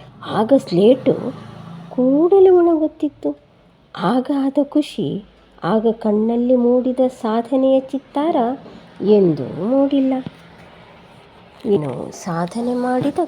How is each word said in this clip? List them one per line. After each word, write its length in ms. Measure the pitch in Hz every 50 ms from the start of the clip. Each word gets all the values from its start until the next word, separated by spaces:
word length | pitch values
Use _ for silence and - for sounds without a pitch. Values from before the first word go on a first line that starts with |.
| - - - -
ಆಗ 300 | - - - 190 220 233 277
ಸ್ಲೇಟು 580 | 269 - - 175 175 202 240 277 - - 160 - - - 262 - - - - - - - - - - - -
ಕೂಡಲೇ 600 | - 254 254 262 277 294 339 349 392 392 370 381
ಒಣಗುತ್ತಿತ್ತು. 840 | 359 349 339 339 330 302 311 302 - - 311 285 - - - 294 285 - _ _ _ _ _ _ _ _ _ _ -
ಆಗ 340 | - 180 180 247 254 247 - 285 277
ಆದ 200 | 269 269 - 294
ಖುಷಿ, 600 | 277 277 - 302 285 - - - 160 143 170 202 - - _ _ _ _ _ -
ಆಗ 240 | 147 165 214 220 220 226
ಕಣ್ಣಲ್ಲಿ 640 | 226 226 - 214 208 214 220 226 233 240 240 247 262
ಮೂಡಿದ 440 | 247 240 240 247 254 240 254 247 262 254 254
ಸಾಧನೆಯ 720 | 254 - - 220 220 233 233 - 269 262 262 262 269 269
ಚಿತ್ತಾರ 560 | 262 - 277 262 - - - 285 302 339 339 277 226 240 269 - - - - - - - - - -
ಎಂದೂ 600 | 202 214 202 190 170 151 147 120 117 123 143 185
ಮೂಡಿಲ್ಲ. 500 | 233 262 269 277 277 285 269 262 262 262 262 254 - - - - - - - - - - - - - - - - - - - - - - - - - - - -
ಇನ್ನು 480 | 226 196 156 147 135 123 - - -
ಸಾಧನೆ 600 | - - - 190 165 165 175 175 - 233 240 247 247
ಮಾಡಿದ 440 | 247 247 254 254 254 269 285 - 359 330